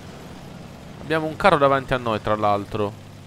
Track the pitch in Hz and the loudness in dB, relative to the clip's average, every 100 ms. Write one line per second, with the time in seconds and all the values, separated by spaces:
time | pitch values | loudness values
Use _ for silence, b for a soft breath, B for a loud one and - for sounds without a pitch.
0 | - - - - - - - - - - | -16 -16 -16 -16 -16 -16 -16 -16 -16 -12
1 | - 160 156 151 196 156 139 139 123 131 | -4 -2 -2 2 4 6 6 4 2 0
2 | 120 107 110 107 107 104 101 110 104 107 | 0 0 0 2 2 2 0 -2 -2 -4
3 | - - | -14 -18